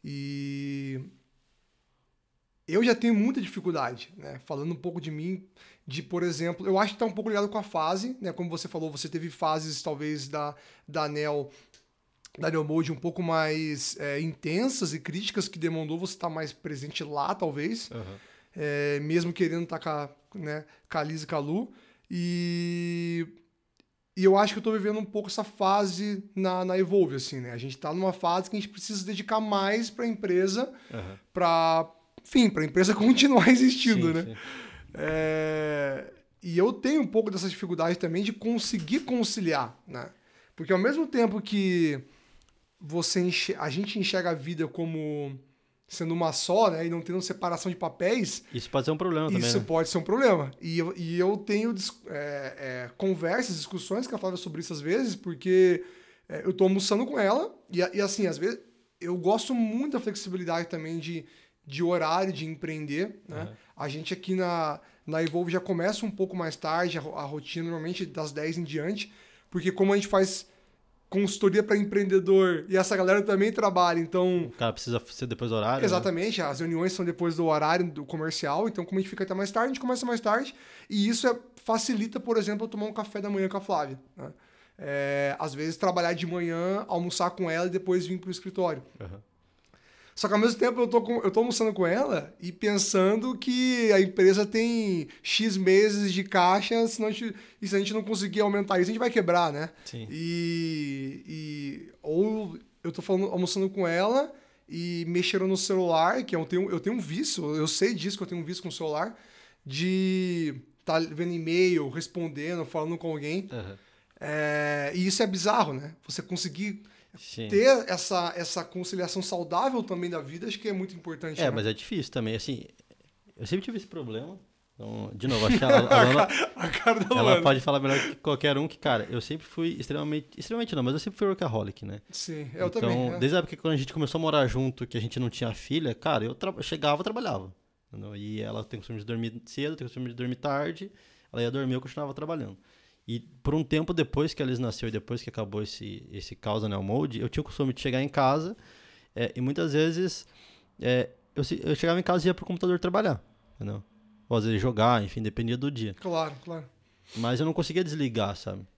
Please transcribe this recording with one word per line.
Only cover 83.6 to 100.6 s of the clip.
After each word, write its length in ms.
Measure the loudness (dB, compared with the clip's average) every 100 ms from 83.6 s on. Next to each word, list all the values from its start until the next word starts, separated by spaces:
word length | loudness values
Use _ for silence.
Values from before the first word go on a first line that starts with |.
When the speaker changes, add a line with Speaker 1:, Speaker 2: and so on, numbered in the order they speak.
Speaker 1:
Flávia, 380 | -2 -2 -2 -8 -16 -16
né? 160 | -16 -16 _ _ _ -14
É, 580 | -6 -4 0 0 0 -2
às 160 | -6
vezes 220 | -4 -6 0
trabalhar 380 | 0 2 0
de 120 | 0 -4
manhã, 600 | -2 -2 -2 0 -2 -2
almoçar 440 | -2 -2 0 -2
com 180 | 0 -2
ela 140 | 0 0
e 20 |
depois 380 | -2 0 0 0
vir 120 | -6
pro 120 | -6
escritório. 500 | -8 -8 -2 -2 -2 -10 -14
Speaker 2:
Aham. 220 | -14 -14 _ _ _ _ _ _ _ _ -20
Speaker 1:
Só 140 | -6 0
que 60 |
ao 60 | 4
mesmo 200 | 4 4
tempo 200 | 0 2
eu 60 | 4
tô 140 | 2
com... 200 | 2 0
eu 80 | 2
tô 80 | 2
almoçando 320 | 2 2 0
com 140 | 2 2
ela 480 | 2 0 -2 -4 -12
e 120 | -12
pensando 840 | -2 0 2 2 4 4 4 0 -2
que 540 | 0 2 4 4 6
a 60 | 6
empresa 440 | 6 6 8 8 4
tem 640 | 2 2 2 2 0 -4 -10
X 320 | -2 2 2 2
meses 560 | 6 8 8 4 0
de 120 | 0
caixa, 640 | 2 6 6 6 4 2 2
senão 200 | 0 -2
a 40 |
gente, 220 | -2 -6 -10 -18 _
e 60 | -2
se 80 | 0
a 40 |
gente 140 | 0
não 100 | -2
conseguir 380 | -2 -2 0 2
aumentar 340 | 2 2 2 2
isso, 100 | 2
a 40 |
gente 60 | 2
vai 100 | 2
quebrar, 440 | 2 4 4 4
né? 160 | 0 -8 -10 -14
Speaker 2:
Sim. 200 | -12 -10
Speaker 1:
E, 1120 | -6 -4 -2 -2 -2